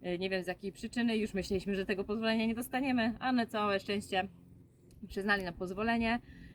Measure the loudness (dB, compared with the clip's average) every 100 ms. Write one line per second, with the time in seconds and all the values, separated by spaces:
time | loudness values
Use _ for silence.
0 | -4 -2 0 0 -2 -4 -6 -8 -6 0
1 | 2 2 0 -2 0 -2 0 -2 0 -2
2 | -2 0 2 2 2 0 -2 0 2 2
3 | 2 0 2 2 2 0 2 2 0 -2
4 | 0 0 0 -4 -20 -20 -20 -20 -20 -18
5 | -10 -2 2 2 2 -4 -6 0 2 2
6 | 2 0 -4 -18 -18